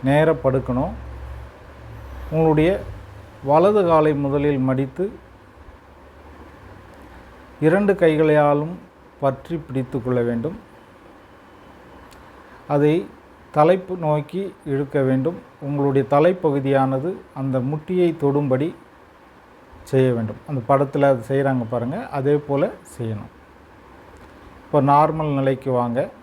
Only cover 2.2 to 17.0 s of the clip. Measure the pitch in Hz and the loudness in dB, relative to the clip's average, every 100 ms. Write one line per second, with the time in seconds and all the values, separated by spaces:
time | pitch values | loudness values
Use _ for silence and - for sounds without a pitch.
2.2 | - 156 160 151 160 196 - - - - | -4 2 4 4 4 0 -6 -16 -18 -20
3.2 | - - 139 151 185 214 175 160 156 143 | -20 -12 2 4 4 4 4 4 4 2
4.2 | 139 143 147 143 131 131 135 - 190 - | 0 0 0 0 0 0 -2 -4 -8 -8
5.2 | - - - - - - - - - - | -20 -20 -20 -20 -20 -20 -20 -20 -20 -20
6.2 | - - - - - - - - - - | -20 -20 -20 -20 -20 -20 -20 -20 -20 -20
7.2 | - - - - 151 185 202 185 170 151 | -20 -20 -20 -2 2 2 2 4 2 4
8.2 | 156 151 147 147 151 180 - - - - | 4 4 4 2 -2 -10 -16 -20 -20 -4
9.2 | 139 131 - 165 147 127 127 135 123 123 | -4 -4 -8 -10 -6 -6 -4 -6 -2 -2
10.2 | 120 117 113 - - - - - - - | 0 -2 -6 -8 -18 -20 -20 -20 -20 -20
11.2 | - - - - - - - - - - | -20 -20 -20 -20 -20 -20 -20 -20 -20 -20
12.2 | - - - - - 147 147 160 196 - | -20 -20 -20 -20 -4 2 2 2 -4 -16
13.2 | - - - 151 156 185 185 185 160 151 | -20 -20 -8 2 2 2 -2 -6 -2 -2
14.2 | 147 180 196 - 156 139 143 147 131 131 | -4 -8 -10 -12 -6 -4 -2 -2 0 0
15.2 | 139 180 - - 139 143 143 135 135 143 | -2 -6 -16 -14 -8 -2 0 2 2 4
16.2 | 160 185 160 139 135 135 131 135 | 4 2 0 0 0 2 2 0